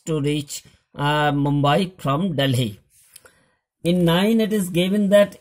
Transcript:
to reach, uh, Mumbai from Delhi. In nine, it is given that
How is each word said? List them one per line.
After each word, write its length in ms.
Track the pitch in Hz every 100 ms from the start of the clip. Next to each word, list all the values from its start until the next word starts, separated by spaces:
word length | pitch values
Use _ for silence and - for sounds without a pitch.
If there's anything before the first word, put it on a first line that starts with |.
to 160 | - 156
reach, 420 | 143 151 143 - - _ _
uh, 380 | - 143 151 147
Mumbai 680 | 143 143 143 143 165 185 -
from 360 | 135 143 190 139
Delhi. 420 | 135 123 113 98 _ _ _ - - _ _ _ _ _
In 220 | 165 180
nine, 360 | 170 170 208 226
it 120 | 208
is 160 | 214 180
given 380 | 165 185 208 196
that 280 | 202 202 -